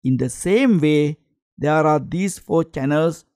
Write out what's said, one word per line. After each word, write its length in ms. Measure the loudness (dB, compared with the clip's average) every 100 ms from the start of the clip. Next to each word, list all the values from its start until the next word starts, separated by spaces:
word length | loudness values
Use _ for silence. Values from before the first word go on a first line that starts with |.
In 140 | -2 -2
the 120 | -2
same 500 | -6 0 2 4 2
way, 380 | 2 2 0 -4 _ _ _ -6
there 280 | -2 2 2
are 140 | 0
these 380 | -2 -4 -4 -6
four 260 | -4 -2
channels 640 | -2 -6 -2 0 0 -4 _